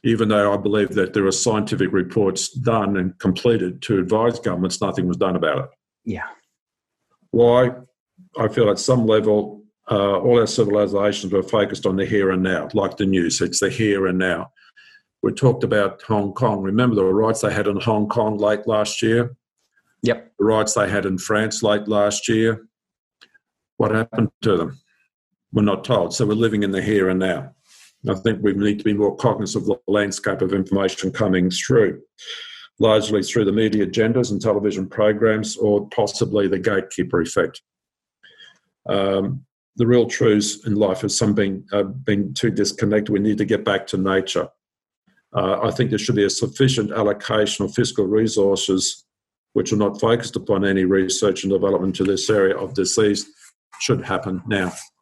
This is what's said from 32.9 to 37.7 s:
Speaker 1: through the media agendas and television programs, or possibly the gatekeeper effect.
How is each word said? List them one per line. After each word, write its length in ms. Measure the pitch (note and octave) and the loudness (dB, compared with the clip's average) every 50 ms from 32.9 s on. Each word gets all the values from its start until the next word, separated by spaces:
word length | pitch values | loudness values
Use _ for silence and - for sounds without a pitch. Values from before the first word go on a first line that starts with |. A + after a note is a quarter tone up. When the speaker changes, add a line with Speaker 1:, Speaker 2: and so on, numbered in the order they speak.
| G#2+ G#2+ G#2 G#2 G#2+ G2+ F#2 | 4 4 2 2 0 -2 -2
Speaker 1:
through 200 | - - A#2+ G#2 | 0 0 0 0
the 80 | G2 | 2
media 340 | G2+ G#2+ A2+ G#2+ G#2 G#2+ G2 | 2 2 2 2 2 0 0
agendas 440 | F2+ F2+ A#2 A2 A2+ A#2 B2+ A#2+ - | 0 0 0 2 2 2 0 0 0
and 100 | - F#2+ | -2 -2
television 480 | - A2 G2+ G#2 G2+ G#2 G2 G2 F#2+ F#2 | 0 0 0 2 0 0 -2 -2 -6 -6
programs, 680 | - - G#2 G#2+ G#2+ G#2+ A#2 A2+ G#2+ A2 G#2+ G#2+ - | -2 2 2 2 2 4 2 2 2 0 -2 -6 -4
or 320 | - - G#2 G#2 G#2 G#2 - | -2 0 2 2 2 0 -2
possibly 580 | - - G#2 G#2 - - A#2 F#2 G#2 G#2 G2 | -2 -2 -2 -2 0 -2 -2 0 2 0 2
the 140 | F#2+ G2 F#2 | 2 0 0
gatekeeper 600 | E2 A2 - F#2+ F#2 - - - F2+ F2+ - F2 | 0 0 0 0 -2 -4 -6 -6 -4 0 0 0
effect. 420 | E2 - - G2 E2+ D#2+ - - _ _ | 0 0 0 0 0 0 -4 -14 _ _